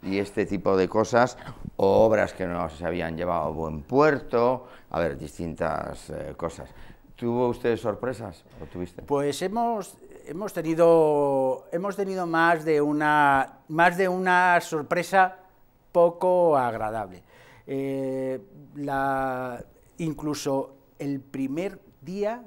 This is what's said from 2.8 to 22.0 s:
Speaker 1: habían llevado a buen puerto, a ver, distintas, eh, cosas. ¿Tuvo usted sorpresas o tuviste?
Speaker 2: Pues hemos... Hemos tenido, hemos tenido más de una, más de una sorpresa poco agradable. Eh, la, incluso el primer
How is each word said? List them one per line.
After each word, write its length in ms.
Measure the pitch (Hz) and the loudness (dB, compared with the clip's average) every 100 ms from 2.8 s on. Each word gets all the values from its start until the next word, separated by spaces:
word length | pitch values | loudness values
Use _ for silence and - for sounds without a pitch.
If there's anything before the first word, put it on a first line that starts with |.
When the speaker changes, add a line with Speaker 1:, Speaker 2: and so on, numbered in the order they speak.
| 85 | -6
Speaker 1:
habían 300 | 87 82 80 | -4 -4 -4
llevado 280 | 87 85 76 | -2 -2 -2
a 40 | |
buen 320 | 78 80 78 | -4 -6 -8
puerto, 840 | 71 131 151 139 - 120 120 123 - - _ | -2 2 4 2 -2 0 2 0 -8 -20 _
a 80 | 80 | -4
ver, 180 | 82 69 | -2 -4
distintas, 920 | 76 - 85 80 80 76 69 - - | -12 -10 -10 -4 -4 -4 -8 -12 -12
eh, 240 | 76 73 73 | -12 -12 -8
cosas. 340 | 82 - 71 - - - _ | -10 -10 -18 -18 -20 -20 _
¿Tuvo 340 | - 120 120 123 | -8 -4 -2 -2
usted 280 | 117 120 113 | -2 -2 -2
sorpresas 680 | 117 101 120 131 110 - _ - | -2 -4 -6 -8 -12 -16 _ -18
o 40 | 78 | -14
tuviste? 360 | 87 90 - | -10 -10 -10
Speaker 2:
Pues 400 | - 143 143 143 | -4 -2 -2 -4
hemos... 560 | 185 220 233 226 175 - - - | -4 -4 -4 -4 -8 -18 -20 -20
Hemos 280 | - 156 208 | -14 -10 -8
tenido, 1120 | 175 160 160 170 165 156 147 143 135 131 131 - | -6 -4 4 6 8 6 4 2 2 0 -2 -4
hemos 240 | 170 196 190 | -6 -6 -4
tenido 300 | 196 190 170 | -4 -4 -2
más 360 | 165 165 170 | 2 4 4
de 160 | 156 151 | 2 2
una, 800 | 147 151 151 151 143 139 127 - _ | 2 2 2 4 6 4 0 -6 _
más 300 | 160 175 175 | 4 4 4
de 120 | 185 | 0
una 520 | 185 185 180 180 175 | 0 2 4 6 4
sorpresa 760 | 165 160 139 175 170 190 185 180 - _ _ _ _ | 2 -6 -2 -2 2 4 4 0 -20 _ _ _ _
poco 680 | 175 170 170 185 180 170 143 | 4 4 4 2 4 4 4
agradable. 680 | 123 113 110 110 101 90 _ - - - - | 2 -2 -4 -4 -8 -12 _ -20 -20 -20 -10
Eh, 760 | 139 135 135 135 131 131 131 - 147 139 147 | -6 -4 -4 -4 -4 -6 -8 -12 -20 -20 -12
la, 880 | 143 135 135 135 131 127 127 120 - _ _ _ | -6 -2 -2 -2 -4 -6 -8 -10 -16 _ _ _
incluso 800 | 165 143 151 143 147 135 131 - _ _ | -6 -6 -6 -4 -2 -2 -4 -12 _ _
el 200 | 143 139 | -8 -8
primer 600 | - 135 135 143 196 185 _ _ | -8 -8 -6 -4 -6 -10 _ _